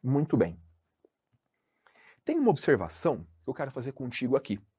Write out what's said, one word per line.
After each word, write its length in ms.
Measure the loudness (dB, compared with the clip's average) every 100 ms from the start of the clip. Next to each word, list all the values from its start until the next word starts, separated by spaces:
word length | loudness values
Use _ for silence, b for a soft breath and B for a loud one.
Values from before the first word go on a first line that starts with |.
Muito 340 | 2 0 2 2
bem. 240 | 0 -2 -20 _ _ _ _ _ _ _ _ _ _ _ b b b b -2
Tem 140 | 2
uma 100 | 4
observação 760 | 4 4 2 2 -2 -2 -2 -8 _
que 60 | -10
eu 20 |
quero 160 | -6 -6
fazer 220 | -6 -10
contigo 440 | -8 -10 -4 0 0
aqui. 240 | 0 -8 -8